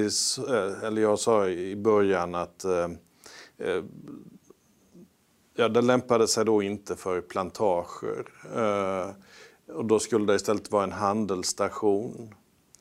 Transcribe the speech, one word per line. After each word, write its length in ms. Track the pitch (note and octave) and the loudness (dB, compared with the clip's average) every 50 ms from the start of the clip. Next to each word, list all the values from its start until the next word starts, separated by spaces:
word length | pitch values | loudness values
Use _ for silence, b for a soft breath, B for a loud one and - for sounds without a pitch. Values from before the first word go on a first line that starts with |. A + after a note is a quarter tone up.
vi 60 | G#2+ | 2
s-, 320 | G#2 G2 - - - - C3 | 2 0 0 -2 -2 -2 -4
eh, 440 | B2+ - C3 G#2+ F#2 G2 F#2+ G2 A2 | -4 -2 0 0 0 -2 -4 -6 -4
eller 180 | A2 G#2+ G#2+ | -2 0 2
jag 160 | G#2+ G#2+ G#2 G2+ | 4 4 4 2
sa 300 | - A#2+ A2+ G#2+ G2 F#2 | 4 4 4 4 4 2
i 280 | F2 E2+ F2+ F#2+ G2 | 0 -2 -4 -6 -6
början 580 | G#2 G2+ A2 G#2+ G#2 G2+ G2 F#2+ F2+ F2 F2 F2 | 0 2 4 4 6 6 4 4 2 0 -2 -4
att, 300 | F2 F2 F2 - - - | -4 -6 -6 -8 -6 -2
eh, 240 | F#2+ F2+ F2 F2 F2 F2 E2 - B B B B B B B B B B - | 0 0 0 0 -2 -6 -10 -16 B B B B B B B B B B -6
eh, 260 | - - F2 F2+ - - - - - - - - - - - - _ - - _ _ _ _ _ _ _ _ F3 E3+ - _ _ _ _ _ _ _ _ _ | -4 -2 -2 -2 -4 -8 -14 -18 -18 -16 -18 -18 -18 -20 -20 -20 _ -20 -20 _ _ _ _ _ _ _ _ -20 -20 -20 _ _ _ _ _ _ _ _ _
ja, 120 | - A#2 A2+ | 0 0 2
det 120 | A2 A#2+ | 4 4
lämpade 460 | A#2+ B2 B2+ B2 B2 - B2 A2+ A2+ G#2+ | 4 4 4 2 2 2 4 4 4 4
sig 160 | - A2+ G#2+ | 2 2 2
då 180 | A2+ A2 G#2 | 4 4 4
inte 340 | G2 G2 G#2 G2+ - - F#2 | 2 0 -4 -6 -8 -10 -10
för 240 | - - F#2+ F#2 F2+ | -6 -4 -4 -4 -4
plantager. 1040 | E2+ - - G2+ F#2+ - - - A2+ G2+ F2+ E2+ E2+ - - - A#2 A2 G2+ - B2 - - - - - - | -4 -4 -4 -4 -4 -4 -4 -2 0 0 0 0 -2 -6 -10 -8 -8 -6 -6 -8 -10 -12 -16 -20 -14 -8 -4
Eh, 540 | A#2+ A2+ G#2 G2+ G2+ G2 F#2+ F#2+ F#2 F2+ G2 G2 G2 B B B B B B B B _ - - | -2 0 0 0 0 -2 -2 -2 -4 -4 -6 -10 -14 B B B B B B B B _ -12 -8
och 80 | D#3+ B2 | -6 2
då 140 | G#2+ A2 G#2+ | 2 2 2
skulle 280 | - - B2 A2 G#2 | 2 2 0 2 4
det 80 | G2 G2+ | 4 2
istället 360 | G2 - - G#2+ G2+ - - | 2 2 0 -2 -2 -2 -2
vara 140 | A2 G#2 G2 | 0 0 0
en 80 | F#2 | 0
handelsstation. 1400 | D#2+ F2+ G#2 G2 G2+ A2 G#2+ F#2+ G2 F#2 F2+ - - - G2+ F#2+ - - A2 G#2 G2 G2 A2+ B2 - - A#2 A2 - - _ _ _ _ _ _ b b | -2 -2 0 0 0 0 -2 -2 -4 -4 -4 -6 -2 -2 -4 -4 -2 0 0 2 2 0 -2 -6 -10 -12 -16 -18 -20 -20 _ _ _ _ _ _ b b